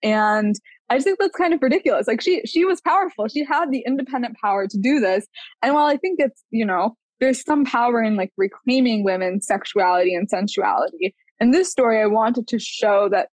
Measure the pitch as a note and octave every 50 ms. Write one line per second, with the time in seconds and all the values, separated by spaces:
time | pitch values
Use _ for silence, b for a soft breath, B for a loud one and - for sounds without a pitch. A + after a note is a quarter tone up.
0 | - G#3+ G#3+ G#3+ G#3+ G#3+ G#3+ G#3+ G#3+ G#3 G#3 - b b b b _ - A#3+ C4+
1 | C4+ G4 F#4+ A4+ G4 F#4 - - F4+ E4+ E4+ C#4+ C4 B3+ C#4+ F#4+ - C#4 G3+ -
2 | - A#3+ A3+ A3+ - F4+ F#4 - - - - E4 F4 F#4+ F4+ - - F4+ E4 G4
3 | F#4+ F4+ - - G#3 A3 - D4 D4 C#4 D4+ D4+ F4 C#4+ C4+ B3 A3 A#3+ C4+ C#4
4 | C4 C4 C4+ B3+ A#3+ A3+ A3+ - - G#3 G3 G3 G3 G3+ - G3 G3 B3+ D4 C#4+
5 | G#3+ F#3 F#3 G3+ - - B B B B B _ A3+ C4 C#4+ D4+ D4 D4 C#4+ -
6 | - F#4+ F#4 D#4 C#4+ B3+ - _ _ _ A3 A3+ A3+ G3+ F#3 F3 F#3+ A3+ A3+ _
7 | _ _ _ - B3+ C4+ B3+ - - - D4+ D4 C#4 B3+ - A#3+ A#3+ B3 A#3+ A#3
8 | A3 G#3+ G#3+ G3+ F#3 F#3+ _ - F#3+ G3 - - _ C4 B3+ C4+ B3+ A#3+ A3+ G#3+
9 | G3 G3 F#3 F#3 F#3 F#3 F#3 G3+ - - G3+ G3 - - - - F#3 F3+ F3+ F3+
10 | F3+ F3+ F3+ E3+ G3 - G#3+ F#3 G3+ G3+ - G3 G3 - - - D3 - E4+ -
11 | F#3 G3 - _ _ _ _ - A3+ A#3+ C4+ F4+ F#4 F4 - - B3 A#3 A3 A3
12 | G#3+ G#3 G#3 A3 A3 A3+ A#3+ B3 A3 - A#3+ G#3+ - - - - A3 G#3 G3+ G3+
13 | G#3 G3 G3+ F#3 - -